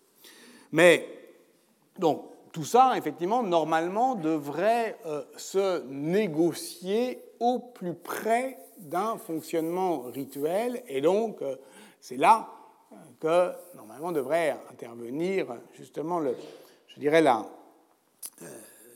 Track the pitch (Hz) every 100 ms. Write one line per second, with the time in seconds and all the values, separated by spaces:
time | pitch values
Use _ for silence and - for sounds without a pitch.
0 | _ _ - - - - - 151 175 147
1 | - - - - _ _ _ _ _ -
2 | 165 135 - - - 170 143 233 262 190
3 | 151 131 175 240 214 170 156 160 170 202
4 | 254 233 156 160 143 147 202 233 220 -
5 | 165 151 - - - 190 196 170 120 139
6 | 151 190 214 151 170 135 - - 180 208
7 | 247 240 - - 240 247 - - 180 160
8 | - - 214 233 262 - - - 160 170
9 | 214 220 - 160 147 170 160 175 190 151
10 | 123 127 135 143 147 190 240 247 - 135
11 | 151 196 220 - 139 131 - - - _
12 | - 127 165 226 - - - _ _ -
13 | - - 160 170 180 - - - - -
14 | 170 160 127 165 160 120 - 131 120 117
15 | 117 139 180 190 131 117 - - 139 -
16 | 151 175 143 113 - - - - - -
17 | 139 165 151 113 101 - - _ _ _
18 | _ _ - - - - - - 120